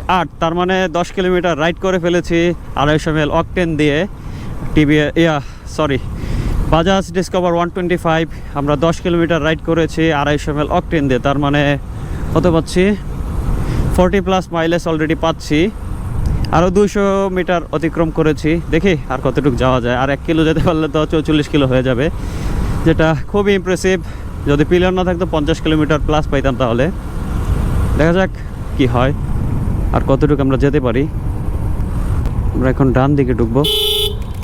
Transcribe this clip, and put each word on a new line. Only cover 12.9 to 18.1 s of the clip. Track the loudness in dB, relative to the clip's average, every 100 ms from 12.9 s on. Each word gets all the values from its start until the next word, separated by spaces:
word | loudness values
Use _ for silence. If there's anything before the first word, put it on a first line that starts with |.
| 0 -4 -6 -4 -2 0 0 0 0 2 2
ফর্টি | 2 2 0
প্লাস | -2 -2 -2
মাইলেজ | 0 0 0
already | -2 0 0
পাচ্ছি। | -2 -4 -2 0 0 -2 -8 -8 -4 -2 0 0 0 2
আরও | 2 4
দুইশো | 2 2 0 2 0 -2
মিটার | 0 -2 -2 -2
অতিক্রম | -2 0 0